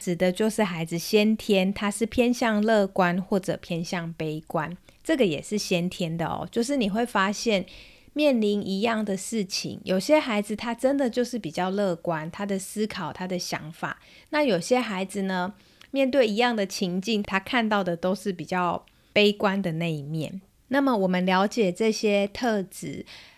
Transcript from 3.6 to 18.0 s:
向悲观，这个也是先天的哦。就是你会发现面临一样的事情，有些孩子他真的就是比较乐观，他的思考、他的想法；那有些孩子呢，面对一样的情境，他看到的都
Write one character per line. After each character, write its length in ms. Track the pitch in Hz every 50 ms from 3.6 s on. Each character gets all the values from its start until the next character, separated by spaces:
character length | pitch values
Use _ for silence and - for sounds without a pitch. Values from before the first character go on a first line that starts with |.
| - - 175 165 170
向 300 | - - 180 165 165 165
悲 280 | - 160 156 156 156 156 -
观， 280 | - 165 151 - 175 - _ - - _ -
这 120 | - 320
个 80 | 269 247
也 160 | 190 151 131
是 160 | - - 208
先 320 | 208 - - 190 170 175 180
天 260 | - - 180 160 165
的 120 | 165 165
哦。 200 | 151 - - - 185
就 100 | - 226
是 160 | 233 240 285
你 140 | 277 240 214
会 160 | 185 220 247
发 240 | 240 - 214 190 196
现 340 | 208 - - 233 214 190 185 - - - - - - - - - -
面 260 | 285 302 294 269 233
临 220 | 214 208 208 208
一 200 | 196 - 196 196
样 240 | 208 233 226 214 214
的 120 | 208 196
事 280 | 190 - - - 226 196
情， 360 | 185 - - - 156 - - -
有 160 | - 185 190
些 180 | 185 - 302 311
孩 240 | 302 262 220 208 208
子 120 | - 214
他 180 | 208 - 240 233
真 240 | 240 - 262 285 277
的 100 | 285 240
就 160 | 226 247 240
是 140 | 240 - 233
比 120 | 208 156
较 200 | 147 - 180 185
乐 240 | 185 202 208 190 170
观， 340 | 160 - 170 165 156 156 165
他 140 | - - 202
的 140 | 202 196 190
思 280 | 185 - - 208 214
考、 260 | 214 - 190 180 147 -
他 140 | - 185
的 120 | 185 190 180
想 340 | - - - - - 156 165
法； 280 | - - 147 - - _ - - - - -
那 120 | - 302 302
有 180 | 269 196 170
些 200 | 175 - 247 254
孩 240 | 247 220 208 185 196
子 180 | 190 - 202 190
呢， 320 | 190 190 180 180 196 208 - _ _ _ _ - - -
面 180 | 269 269 262
对 160 | 254 285 247
一 100 | 220 202
样 180 | 208 240 247 240
的 120 | 214 196
情 340 | 190 - - 202 180 175 190
境， 220 | 185 - 226 208 208
他 160 | - - 190
看 280 | 190 - - 247 226
到 180 | 214 214 202 190
的 120 | 180 170
都 180 | 165